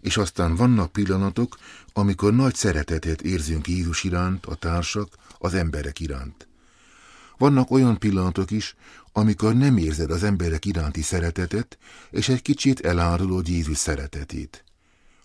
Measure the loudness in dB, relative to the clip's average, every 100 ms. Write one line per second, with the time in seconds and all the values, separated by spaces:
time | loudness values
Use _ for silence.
0 | -4 -2 0 0 0 4 4 4 2 0
1 | 0 0 0 0 -4 -6 -20 -20 -6 0
2 | 0 2 4 4 2 2 0 0 -2 -4
3 | -2 -4 -2 -2 -2 -4 -2 -2 -2 -4
4 | -2 -2 -2 -4 -6 -6 -4 -2 -2 -6
5 | -8 -12 -20 -8 -2 -2 -2 -4 -8 -8
6 | -8 -8 -10 -16 -20 _ _ _ _ _
7 | -20 -20 -20 2 4 4 4 4 4 4
8 | 2 2 0 0 -2 -4 -6 -12 -20 -20
9 | _ 2 2 4 2 4 6 4 2 -2
10 | -2 0 0 0 0 -2 -2 -2 -2 -4
11 | -4 -2 -2 -4 -4 -4 -6 -12 -20 -20
12 | -8 -4 0 0 0 0 0 0 0 0
13 | 2 0 0 -2 -2 -2 -2 -2 -2 -4
14 | -6 -10 -10 -10 -12 -16 _ _ _ _
15 | _ _